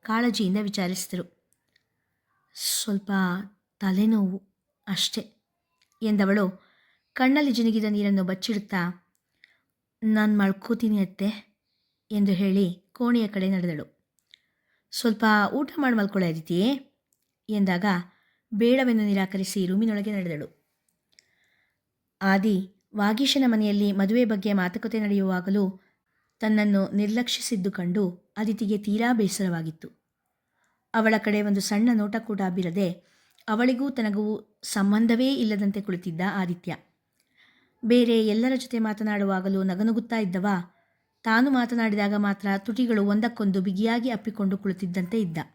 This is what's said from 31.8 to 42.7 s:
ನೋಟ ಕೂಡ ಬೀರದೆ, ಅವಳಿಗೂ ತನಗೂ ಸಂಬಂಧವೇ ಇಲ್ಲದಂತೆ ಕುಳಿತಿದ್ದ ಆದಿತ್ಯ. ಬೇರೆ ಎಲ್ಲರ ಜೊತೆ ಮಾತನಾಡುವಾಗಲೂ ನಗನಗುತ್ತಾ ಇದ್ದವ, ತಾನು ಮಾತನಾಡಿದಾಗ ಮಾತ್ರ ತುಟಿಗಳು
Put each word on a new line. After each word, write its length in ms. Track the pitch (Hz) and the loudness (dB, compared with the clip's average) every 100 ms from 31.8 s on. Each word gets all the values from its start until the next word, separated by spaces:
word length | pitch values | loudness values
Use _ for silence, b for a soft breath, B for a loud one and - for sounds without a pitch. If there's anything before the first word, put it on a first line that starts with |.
| 233 | 2
ನೋಟ 220 | 233 208 226 | 2 0 -4
ಕೂಡ 220 | 226 202 190 | -6 -4 -2
ಬೀರದೆ, 420 | 180 175 170 190 175 b b b b - | -2 -4 -2 -2 -4 b b b b -6
ಅವಳಿಗೂ 420 | 214 247 247 277 | 0 0 0 -2
ತನಗೂ 680 | 262 214 202 214 214 - _ | -4 -4 -2 -4 -4 -10 _
ಸಂಬಂಧವೇ 720 | - - 196 208 226 233 262 | -8 0 2 4 4 4 2
ಇಲ್ಲದಂತೆ 480 | 269 226 208 202 202 | 2 0 0 -2 -2
ಕುಳಿತಿದ್ದ 400 | 202 180 180 160 185 | -4 -6 -6 -6 -4
ಆದಿತ್ಯ. 440 | 202 185 175 - 160 _ _ _ _ b b b b b b 220 | -2 -4 -4 -8 -12 _ _ _ _ b b b b b b 4
ಬೇರೆ 420 | 247 240 226 220 | 6 6 4 4
ಎಲ್ಲರ 280 | 208 247 262 | 2 2 0
ಜೊತೆ 240 | 262 233 | -2 -2
ಮಾತನಾಡುವಾಗಲೂ 840 | 220 208 214 208 196 190 185 190 | -2 -2 -2 0 0 0 0 0
ನಗನಗುತ್ತಾ 540 | 190 180 220 233 233 226 | 0 0 0 0 -2 -2
ಇದ್ದವ, 300 | 208 185 202 190 175 b b b b _ | -2 -2 0 -2 -4 b b b b _
ತಾನು 280 | - 226 262 | 0 2 4
ಮಾತನಾಡಿದಾಗ 600 | 262 240 240 220 208 202 | 2 0 0 0 0 0
ಮಾತ್ರ 340 | 208 202 202 208 196 | 0 0 -2 -2 -4
ತುಟಿಗಳು 480 | 202 | -4